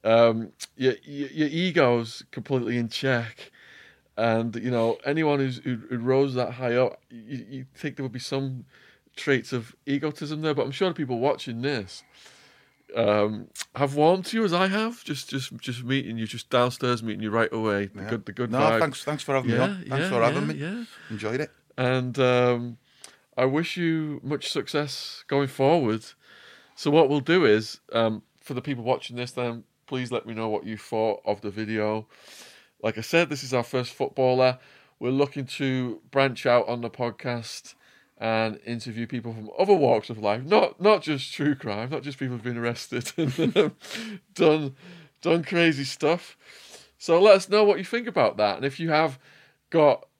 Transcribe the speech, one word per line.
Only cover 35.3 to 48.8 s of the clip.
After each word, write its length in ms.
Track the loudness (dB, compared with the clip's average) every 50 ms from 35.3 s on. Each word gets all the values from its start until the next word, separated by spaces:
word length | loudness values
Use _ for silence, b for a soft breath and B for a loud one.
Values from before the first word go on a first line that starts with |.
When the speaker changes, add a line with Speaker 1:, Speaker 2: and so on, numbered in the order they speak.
| -2 -10 -10
Speaker 1:
to 540 | -8 -6 -4 -2 0 0 0 -2 -4 -6 -10 _ _
branch 360 | 2 2 2 2 0 -2 2
out 200 | 4 4 4 4
on 140 | 0 -4 -4
the 80 | -6 -8
podcast 840 | -6 -4 -6 -6 -6 -6 -8 -6 -6 -6 -8 -10 -14 -14 _ -20 -20 b b b b b b b b _
and 400 | -2 0 2 2 0 0 -4 -8 _
interview 420 | -8 -8 -8 -8 -10 -8 -8 -8
people 280 | -6 -6 -8 -8 -8 -10
from 160 | -10 -12 -10 -2 0
other 160 | 6 6 6
walks 340 | 6 6 4 4 2 0 -4
of 80 | -8 -2
life, 240 | 0 0 0 0
not, 380 | 0 4 4 4 4 2 -2 2
not 220 | 4 4 4 4
just 320 | 2 -4 -4 -4 -4 -8 -6
true 200 | -2 0 0 0
crime, 360 | 0 -4 -6 -4 -4 -4 -6
not 120 | -6 -6
just 160 | -8 -8 -8 -6
people 160 | -6 -6 -6
who've 80 | -6
been 140 | -6 -6 -4
arrested 560 | -2 -2 -2 -4 -4 -8 -6 -6 -6 -6 -4 -4
<laughs> 20 | -2
and, 360 | -2 -2 0 0 0 2 4
um, 200 | 4 2 2 0 B B B B -10 -10 -10 -12 -14 B _ _
done, 400 | 4 6 6 6 4 0 -4 -8 B B -20 -20 -20 B B B _
done 240 | 0 2 2 2 0
crazy 400 | 0 2 4 4 4 4 2 -4
stuff. 540 | -8 -6 0 0 0 0 0 -4 -16 -20 B B B B B B B B B B B B
So 240 | B 0 4 6 8
let 140 | 10 8 8
us 120 | 8 6 2
know 120 | 4 4 6
what 120 | 6 4
you 80 | 2 -2
think 220 | -4 -4 -4 -4
about 320 | -2 0 2 2 2 2 2
that. 180 | 0 0 0
And 80 | 0 -4
if 160 | -6 -4 -4